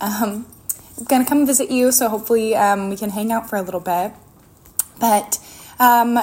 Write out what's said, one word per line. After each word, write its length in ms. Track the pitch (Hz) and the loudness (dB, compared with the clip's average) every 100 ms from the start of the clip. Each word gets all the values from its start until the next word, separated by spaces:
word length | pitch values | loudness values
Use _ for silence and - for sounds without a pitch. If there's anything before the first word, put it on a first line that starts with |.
Um, 460 | 208 208 214 214 - - - - - - | -6 -4 -4 -6 -12 -16 -14 -14 -14 -10
I'm 60 | |
gonna 220 | 233 262 254 | 0 0 2
come 200 | 294 277 | 2 2
visit 240 | 269 262 | 0 0
you, 220 | 254 254 | 0 2
so 180 | 247 226 | 2 0
hopefully, 460 | 214 - 226 220 214 | -2 0 0 2 2
um, 340 | 202 196 196 | 2 0 -4
we 60 | 196 | -6
can 160 | 214 | -6
hang 200 | 202 220 | -4 -2
out 200 | 226 226 | -4 -4
for 60 | 208 | -6
a 40 | |
little 180 | 185 180 | -6 -6
bit. 340 | 180 175 208 - - - - _ - - - - | -4 -2 -4 -8 -20 -20 -20 _ -18 -10 -10 -2
But, 380 | 233 208 - - - - - - | 2 2 0 -10 -12 -20 -10 2
um, 380 | 247 240 233 240 | 4 6 4 0